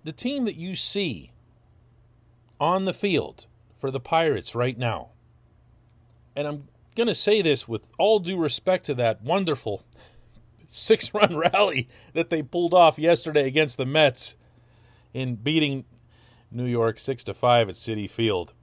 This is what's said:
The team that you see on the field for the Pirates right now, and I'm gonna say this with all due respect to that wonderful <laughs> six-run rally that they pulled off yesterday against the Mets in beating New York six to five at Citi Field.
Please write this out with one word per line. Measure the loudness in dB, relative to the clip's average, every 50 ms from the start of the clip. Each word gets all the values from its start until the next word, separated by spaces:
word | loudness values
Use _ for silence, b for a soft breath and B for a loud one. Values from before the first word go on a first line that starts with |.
| _
The | -14
team | -14 -8 -6 -6 -4 -2 -4
that | -4 -6
you | -8 -10 -10 -8
see | -8 -8 -6 -4 -4 -4 -4 -6 -8 -14 -20 _ _ _ _ _ _ _ _ _ _ _ _ _ _ _ _ _ _ _ _ _ _ _ _ _ _
on | 0 2 2 2 0
the | -2
field | -4 -2 -2 0 0 0 0 -2 -12 -20 -20 _ _ _ _ _ _ _
for | -8 -6
the | -6 -6
Pirates | -4 0 0 2 2 2 0 -2 -4 -6 -4
right | -2 -2 -2 -2
now, | -2 -4 -4 -4 -4 -8 -14 _ _ _ _ _ _ _ _ _ _ _ _ _ _ _ _ _ _ _ _ _ _ _ _ _
and | -8 -8
I'm | -6 -8 -10 -14 -20 _ _ _ _ _
gonna | -2 0 0 0
say | 0 2 2 2 4
this | 4 2 0 0 -2
with | -6 -8 -8 _ _ _ 0
all | 4 4 4 4
due | 2 -2 -4
respect | -2 -2 -2 -2 -2 _ 0 0 0 -2
to | -6 -2
that | 0 0 0 0 -2
wonderful | -2 -2 -2 0 0 -2 -4 -4 -4 -8 -8 -8 _ _ b b b b b b b
<laughs> | b b b -20 _ _ _ -20 _
six-run | -12 -8 2 2 2 2 2 -4 2 2 2 2 2 0
rally | 0 0 2 2 2 2 0 -4 -6 b b b b b
that | b -4 -2 -2
they | -2 -4
pulled | -4 -4 -4 -2 0 4 6
off | 8 8 8 6 4
yesterday | 2 4 2 2 0 0 0 2 0
against | 2 2 0 0 0 -2 -6
the | -4
Mets | 0 4 4 4 4 2 -2 -10 -10 -12 b b b b b b b b b b b b b b b -10
in | -8 -6 -6 -6
beating | -4 -4 0 0 0 0 0 -2 -6 -10 _ _ _ _ b b b b b b b b b
New | -8 -6 -4
York | -2 0 0 0 0 -2 -4
six | -6 -6 -6 -6 -8
to | -12
five | -6 0 4 4 6 6 4 2
at | -4
Citi | -10 -6 -6 -4 -4 -6 -6
Field. | -4 0 0 0 0 0 -4 -8 _ _